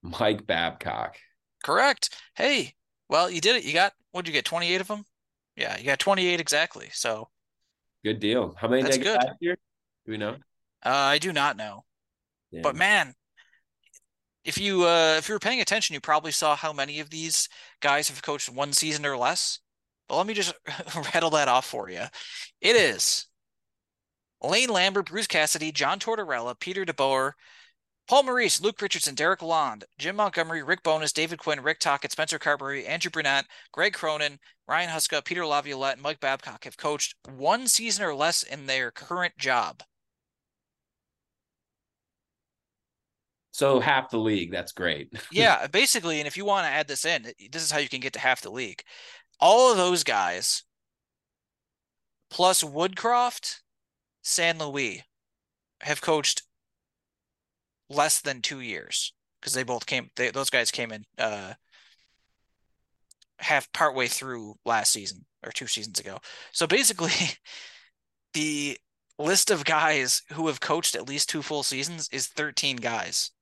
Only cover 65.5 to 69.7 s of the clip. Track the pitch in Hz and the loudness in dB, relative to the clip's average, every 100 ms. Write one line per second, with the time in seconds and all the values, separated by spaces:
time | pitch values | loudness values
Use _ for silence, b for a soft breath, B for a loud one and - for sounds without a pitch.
65.5 | - 123 - 110 92 101 - B B B | -10 -6 -6 -4 -8 -8 -14 B B B
66.5 | - 165 208 269 196 165 - 170 - - | -2 2 4 4 2 0 0 0 -4 -16
67.5 | - - - _ _ _ _ _ 156 151 | -18 -18 -20 _ _ _ _ _ -4 -2
68.5 | 147 143 127 _ _ _ - 151 190 - | -2 -4 -8 _ _ _ -6 0 2 4
69.5 | 185 143 | 2 2